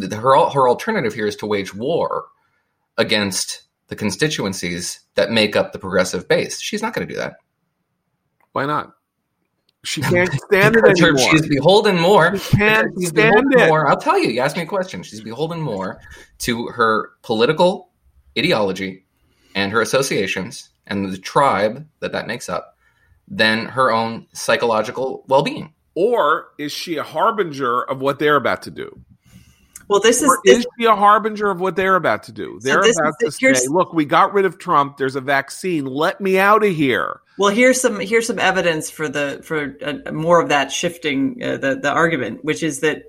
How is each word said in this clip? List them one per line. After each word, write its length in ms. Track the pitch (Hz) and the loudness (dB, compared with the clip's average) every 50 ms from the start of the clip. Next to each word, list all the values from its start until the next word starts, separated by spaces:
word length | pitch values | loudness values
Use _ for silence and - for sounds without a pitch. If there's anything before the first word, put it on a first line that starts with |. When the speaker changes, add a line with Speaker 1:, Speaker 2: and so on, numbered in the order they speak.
| 95 92 107 | -8 -8 -8
Speaker 1:
her, 340 | 107 117 131 135 151 - - | -2 2 4 4 4 4 2
her 180 | 139 139 131 123 | 2 2 2 2
alternative 460 | 120 - - 233 226 196 135 107 - | 2 0 -2 -4 -4 -2 -4 -4 -4
here 120 | 113 107 | -4 -4
is 100 | 104 - | -4 -4
to 100 | - 110 | -6 -4
wage 280 | 104 104 101 95 - 95 | -4 -4 -4 -4 -6 -8
war 520 | 101 120 143 170 131 90 - - - - - _ _ _ _ _ _ _ _ _ _ _ _ _ | -8 -6 -4 -2 -2 -2 -2 -4 -8 -8 -12 _ _ _ _ _ _ _ _ _ _ _ _ _
against 680 | - 113 - 107 107 101 98 92 - - - - - _ _ _ _ _ _ | -4 -2 0 0 0 0 -2 -2 -4 -6 -6 -10 -14 _ _ _ _ _ _
the 80 | 107 | -10
constituencies 1040 | - 110 101 92 - 156 151 151 - 117 95 95 - - 87 87 87 90 - - - _ _ _ | -6 -4 -4 -2 -2 -2 -2 -2 -4 -4 -4 -6 -6 -6 -6 -6 -6 -8 -10 -12 -14 _ _ _
that 160 | - 98 - | 0 0 2
make 260 | 117 110 107 104 - | 2 2 2 2 2
up 160 | 101 92 - | 0 -2 -2
the 60 | - 95 | -6 -10
progressive 480 | - 92 90 92 92 - - 92 - - | -8 -2 0 0 0 0 -4 -8 -2 0
base. 320 | 160 180 - - - - | 0 0 0 -4 -8 -10
She's 220 | - - 214 208 | -8 -8 -6 -6
not 120 | 226 233 - | -6 -6 -6
gonna 120 | - 87 | -6 -8
do 100 | 76 62 | -8 -8
that. 200 | 50 60 - - _ _ _ _ _ _ _ _ _ _ _ _ _ _ _ _ _ _ _ _ _ _ _ | -8 -8 -10 -12 _ _ _ _ _ _ _ _ _ _ _ _ _ _ _ _ _ _ _ _ _ _ _
Speaker 2:
Why 140 | _ 120 135 | _ -6 -4
not? 280 | 147 151 135 - - _ _ _ _ _ _ _ _ _ _ _ _ _ _ _ _ _ _ - | -4 -4 -4 -6 -8 _ _ _ _ _ _ _ _ _ _ _ _ _ _ _ _ _ _ -10
She 160 | - - 160 | -8 -6 -4
Speaker 1:
<laughs> 0 | |
Speaker 2:
can't 300 | 135 170 175 175 180 180 | -2 0 0 0 0 0
stand 440 | 143 131 - - 202 185 202 214 226 | -4 -6 -2 0 2 4 4 4 4
it 80 | 226 214 | 6 6
Speaker 1:
Because 160 | - 190 175 | 6 6 6
her, 80 | 170 165 | 4 4
Speaker 2:
anymore. 220 | 147 131 123 - | 4 2 2 4
Speaker 1:
she's 180 | 156 151 151 - | 2 2 2 0
beholden 500 | 147 135 143 175 196 220 208 214 185 170 | -2 2 4 6 6 6 4 4 2 2
more. 380 | 165 180 208 180 156 175 202 190 | 4 4 4 4 4 2 0 -4
Speaker 2:
She 180 | - - - | 0 0 2
can't 320 | 202 208 214 220 220 220 - - 190 | 2 4 2 2 2 0 -2 -4 -6
Speaker 1:
She's 100 | 180 170 | -6 0
Speaker 2:
stand 240 | 151 214 214 226 208 220 269 269 | 2 2 4 6 4 4 4 4
Speaker 1:
beholden 100 | 262 240 | 4 4
Speaker 2:
it. 80 | 208 165 | 6 4
Speaker 1:
more. 200 | 156 156 147 139 | 4 2 2 2
I'll 80 | 185 | 0
tell 220 | - - 294 359 392 | 2 0 0 0 2
you, 120 | 330 - | 0 0
you 100 | 110 120 | 0 -2
asked 160 | 131 147 - | -2 -2 -2
me 60 | 185 | -4
a 40 | 165 | -6
question. 360 | - 208 190 185 - - 92 | -4 -6 -6 -6 -6 -10 -14
She's 180 | 156 - 107 110 | -14 -14 -16 -16
beholden 400 | 107 110 113 131 160 160 170 165 | -14 -12 -8 -8 -6 -6 -6 -6
more 400 | 156 131 104 95 92 98 117 - - - - - - _ _ _ | -6 -6 -6 -6 -6 -8 -10 -12 -18 -20 -20 -20 -20 _ _ _
to 300 | - 127 117 117 117 - | -4 -4 -4 -4 -6 -8
her 420 | - 123 113 110 110 104 - - _ _ | -2 0 2 2 2 0 -2 -6 _ _
political 680 | _ - 117 107 117 139 156 156 175 180 202 - - _ _ _ _ _ _ _ _ _ _ 113 | _ -4 0 2 2 2 2 2 2 2 2 -2 -10 _ _ _ _ _ _ _ _ _ _ -4
ideology 640 | - 175 160 110 104 95 92 95 95 95 92 - _ _ _ _ _ _ _ _ _ _ _ | -2 0 0 0 0 -2 -4 -6 -8 -10 -10 -12 _ _ _ _ _ _ _ _ _ _ _
and 180 | 95 101 98 | -4 -4 -2
her 80 | 107 117 | 0 -2
associations 920 | 110 - - 131 143 - 160 120 98 92 - 95 92 - - - - _ _ _ _ | 0 0 0 0 0 0 -2 -2 -2 -2 -4 -6 -8 -10 -14 -18 -20 _ _ _ _
and 260 | - 101 101 98 95 | -8 -6 -6 -6 -6
the 60 | 95 95 | -8 -10
tribe 680 | - - - 156 139 131 107 95 104 110 123 143 156 - _ _ | -12 -2 0 2 2 4 2 2 0 0 -2 -6 -14 -20 _ _
that 120 | 104 95 | -10 -8
that 140 | - 92 - | -6 -8 -6
makes 220 | - 110 - - - | -8 -10 -10 -8 -8
up 300 | 87 82 - - _ _ _ _ _ _ _ _ _ _ _ _ | -8 -8 -8 -12 _ _ _ _ _ _ _ _ _ _ _ _
than 380 | 98 98 110 110 110 110 - | 0 2 2 2 2 0 -4
her 240 | - - 131 131 120 | 2 4 6 6 6
own 360 | 113 113 113 113 113 - - _ | 4 2 0 -2 -6 -10 -14 _
psychological 920 | _ - - - 117 113 123 117 110 107 107 120 120 120 131 131 - - - - | _ -6 0 0 2 2 2 2 2 2 0 -2 -4 -6 -6 -6 -6 -10 -2 2
well-being. 440 | 131 139 160 247 311 - - - _ _ _ _ _ | 2 2 2 2 -4 -8 -12 -16 _ _ _ _ _
Speaker 2:
Or 540 | 151 185 240 240 220 160 147 160 165 - - _ - | 0 0 2 2 2 2 2 0 -2 -4 -10 _ -12
is 140 | 147 147 | -10 -10
she 240 | - - - 180 160 | -10 -10 -10 -8 -8
a 60 | 139 | -8
harbinger 800 | 120 - 151 156 185 226 226 208 185 165 139 135 135 120 120 123 | -8 -6 -2 0 0 0 0 0 -4 -4 -4 -4 -2 -2 -2 -2
of 180 | - - 135 135 | -2 -4 -6 -4
what 180 | 131 139 139 - | -2 -4 -2 0
they're 180 | 151 147 147 | 2 2 2
about 260 | 139 113 107 92 - | 2 2 0 -2 -4
to 80 | - 98 | -6 -12
do? 300 | - - - - - - - _ _ _ _ _ - - - _ _ _ _ _ _ - - - | -14 -14 -14 -14 -16 -20 -20 _ _ _ _ _ -20 -20 -20 _ _ _ _ _ _ -20 -4 -2
Speaker 3:
Well, 120 | 202 196 | 0 2
this 220 | 214 226 - - | 4 4 4 4
is, 60 | 311 269 | 4 2
Speaker 2:
Or 120 | - - - | 2 4 6
Speaker 3:
this 140 | - 247 240 | 6 6 6
Speaker 2:
is 80 | 240 - - 240 | 4 -4 -6 0
she 80 | 233 | 2
a 100 | 226 214 | 2 4
harbinger 540 | 196 208 202 208 220 202 220 214 208 208 202 | 4 6 6 4 4 2 -2 -4 -2 -2 -2
of 100 | 190 170 | -2 -2
what 160 | 185 185 165 | -4 -2 -2
they're 200 | 190 190 190 190 | 0 2 2 2
about 260 | 180 151 127 107 101 - | 2 2 0 0 -2 -4
to 80 | - | -12
do? 260 | 107 107 85 58 55 92 | -12 -10 -10 -10 -10 -6
Speaker 3:
So 80 | 113 131 | -2 0
Speaker 2:
They're 120 | 143 170 | 2 4
Speaker 3:
this 100 | 196 220 | 4 4
is 80 | 233 160 | 2 2
Speaker 2:
about 160 | 151 156 156 - | 0 -2 0 -2
Speaker 3:
the, 80 | 156 | -4
Speaker 2:
to 60 | 156 | -4
say, 60 | - - | -2 0
Speaker 3:
here's 280 | 254 262 269 131 123 131 | 2 2 2 2 0 0
Speaker 2:
"Look, 240 | 151 185 170 - | 0 0 0 0
we 140 | 170 160 151 | 0 -2 0
got 260 | 131 165 165 196 - | 2 4 4 4 4
rid 140 | 196 202 190 | 2 0 0
of 120 | 180 160 - | 0 -2 -6
Trump. 380 | - 180 165 143 143 139 135 | -4 0 2 2 2 0 -2
There's 200 | - 135 131 127 | -4 -4 -4 -4
a 40 | 139 | -4
vaccine. 640 | 127 139 139 135 135 - - - - 185 175 151 135 | -4 -2 -2 -2 -2 -4 -12 -8 -6 -4 -4 -4 -4
Let 340 | 131 127 143 160 185 - - | -4 -2 -2 -2 -2 -2 -2
me 180 | 202 190 190 190 | -2 0 2 4
out 260 | 196 202 214 214 214 | 4 4 4 4 4
of 100 | 202 170 | 2 2
here." 460 | 151 147 131 110 92 65 50 50 - _ _ _ - | 2 2 2 2 0 -2 -4 -8 -12 _ _ _ 0
Speaker 3:
Well, 120 | 196 202 | 0 2
here's 300 | 202 233 254 254 254 254 | 4 4 4 4 4 4
some, 180 | - 233 214 196 | 0 -2 -2 -2
here's 280 | 190 190 226 226 226 | -4 -2 -2 0 0
some 120 | 247 214 185 | -2 -2 0
evidence 520 | - 185 185 190 175 170 160 156 156 - | 0 0 0 2 0 0 -2 -2 -6 -10
for 180 | - - 156 147 | -8 -8 -8 -6
the, 320 | 135 147 143 139 135 - | -4 -4 -4 -4 -6 -10
for, 320 | - - 160 151 143 135 135 - | -10 -6 -6 -6 -6 -6 -10 -10
uh, 300 | - 151 143 135 - - | -8 -8 -8 -8 -10 -8
more 280 | 147 156 160 170 175 165 | -8 -4 2 4 4 4
of 100 | 147 139 | 4 4
that 200 | 147 143 135 135 | 2 0 0 0
shifting, 720 | - - 175 175 175 - - 151 135 135 135 135 123 - | -4 -4 -4 -4 -6 -4 -6 -4 -2 0 -2 -2 -4 -6
uh, 140 | 131 135 131 | -6 -6 -4
the, 200 | 131 135 135 135 | -2 -2 -2 -2
the 140 | 135 139 143 | -2 -2 -2
argument, 540 | - 151 165 165 165 135 120 104 110 - - | 2 2 2 2 0 -2 -4 -6 -8 -6 -6
which 180 | 156 147 - | -6 -4 -2
is 180 | 170 156 143 - | -4 -6 -4 -2
that 240 | 160 151 143 - - | -2 -2 -2 -4 -10